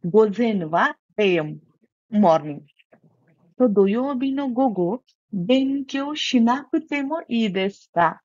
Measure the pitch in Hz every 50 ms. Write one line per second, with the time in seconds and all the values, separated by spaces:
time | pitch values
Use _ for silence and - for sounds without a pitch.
0 | - 175 165 214 220 214 190 196 240 226 214 196 170 156 160 170 214 294 - _
1 | _ _ _ - 214 196 180 165 151 151 156 151 _ _ _ _ _ _ _ _
2 | _ _ 226 208 208 175 160 160 - 156 143 147 - _ _ _ _ _ _ _
3 | _ _ _ _ _ _ _ _ _ _ _ _ 254 247 202 202 196 196 202 233
4 | 254 277 285 247 262 277 269 269 285 269 240 233 269 262 202 185 180 170 208 262
5 | _ _ _ _ _ _ - 196 170 190 254 269 269 269 277 285 269 - - 269
6 | 277 285 302 302 - - - 247 226 233 247 269 277 _ - 320 320 - 294 285
7 | 277 277 302 330 339 _ 240 233 226 214 175 190 190 202 196 - _ _ _ 170
8 | 170 160 170 - _